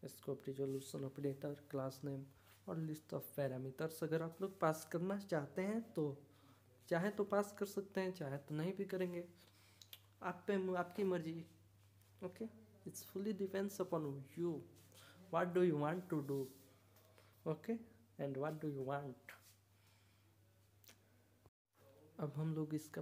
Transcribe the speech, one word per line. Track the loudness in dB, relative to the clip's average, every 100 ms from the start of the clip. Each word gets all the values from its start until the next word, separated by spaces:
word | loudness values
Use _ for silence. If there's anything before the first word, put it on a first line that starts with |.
| -12
स्कोप | -8 -4 -2 -2
resolution | 0 0 0 -2 -4 -4
ऑपरेटर, | -2 -2 0 -4 -6 -6
class | -2 -2 -4
name | -6 -6 -8 -16 -20 -16 -4
और | -2
list | -2 -4 -2 -4
of | -4
parameters। | 0 0 0 -4 -2 -4 -2
अगर | 0 2
आप | 0 -2
लोग | -6 4
pass | 4 4 0
करना | 0 0 0
चाहते | 2 0 0 0
हैं | 0 0 -2
तो, | 0 0 -2 -10 -20 -20 -20 -20 -20 0
चाहे | 4 4
तो | 2 4
pass | 4 4 -2
कर | -2
सकते | -2 -2 0
हैं, | 0
चाहे | 0 -2 -4
तो | -2 0
नहीं | 0
भी | 0 -2
करेंगे, | 0 0 -2 -6 -12 -20 -20 -20 -20 -20 -20 -20 -6
आप | -4 -4 2
पे, | 2 4 2
आपकी | 0 2
मर्जी। | 2 4 0 -4 -8 -16 -20 -20 -20 -20 -20 -10
okay, | -10 -6 -8 -8 -20 -14 -12
it's | -12 -8
fully | -4 -2 0
depends | 0 0 -2 0
upon | 0 2 0 -4 -8 -2
you, | 0 0 -6 -18 -20 -20 -20 -20 0
what | 2 4 8
do | 8
you | 8 4
want | 2 0
to | 0 2
do, | 0 0 -6 -20 -20 -20 -20 -20 -20 -20 -8 -2
okay, | -2 -2 -4 -4 -20 -20 -6
and | -2 0
what | 0 0
do | -2 -2
you | 0
want। | -2 -2 -10 -14 -18 -20 -20 _ _ -20 -20 -20 -20 -20 _ -20 -20 -20 -20 -20 -20 -20 -20 -20 -20 -20 _ _ _ -20 -20 -20 -4
अब | -4 0
हम | 0 0
लोग | 0 -2
इसका | -4 -8